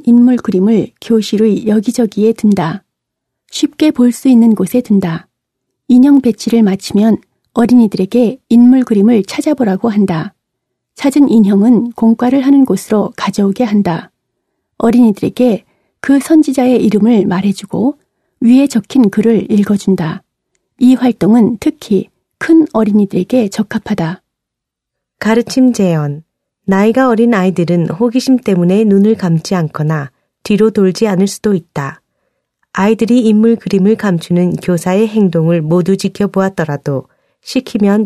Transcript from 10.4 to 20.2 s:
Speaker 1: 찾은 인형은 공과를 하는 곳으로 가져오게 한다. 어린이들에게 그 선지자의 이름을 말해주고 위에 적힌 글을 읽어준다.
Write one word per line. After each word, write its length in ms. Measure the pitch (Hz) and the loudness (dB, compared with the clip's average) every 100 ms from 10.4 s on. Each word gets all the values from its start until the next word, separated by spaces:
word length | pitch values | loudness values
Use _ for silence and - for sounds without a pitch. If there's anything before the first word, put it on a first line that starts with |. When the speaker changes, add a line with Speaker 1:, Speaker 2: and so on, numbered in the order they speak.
| _ _ _ _ _ - | _ _ _ _ _ -6
Speaker 1:
찾은 340 | 285 294 277 | -2 0 2
인형은 640 | 220 196 196 220 226 240 | 2 2 2 2 2 -2
공과를 500 | - 226 226 247 277 | -2 0 0 0 0
하는 240 | 262 277 262 | 2 2 2
곳으로 480 | 190 - 214 - - | -2 -2 -4 -4 -6
가져오게 480 | - 202 196 196 | -6 -2 -2 -2
한다. 480 | 240 208 196 165 - _ _ _ _ _ _ - | -2 -2 -2 -4 -10 _ _ _ _ _ _ -4
어린이들에게 880 | 226 240 226 202 - - 247 196 _ _ _ _ | 0 2 2 0 -4 -2 0 -2 _ _ _ _
그 200 | - 277 | -2 0
선지자의 640 | - 320 294 262 254 233 | 2 2 2 0 0 2
이름을 440 | 214 208 214 226 180 | 2 2 2 2 0
말해주고 720 | 180 202 190 - 175 247 - _ _ _ - | -2 -2 -4 -6 -4 -4 -6 _ _ _ -2
위에 260 | 233 254 277 | 2 4 2
적힌 420 | 220 - 262 208 | -2 -2 0 0
글을 420 | 214 214 220 - | 2 0 0 0
읽어준다. 720 | 208 202 202 - 185 160 180 | -2 0 -2 -2 -2 -4 -8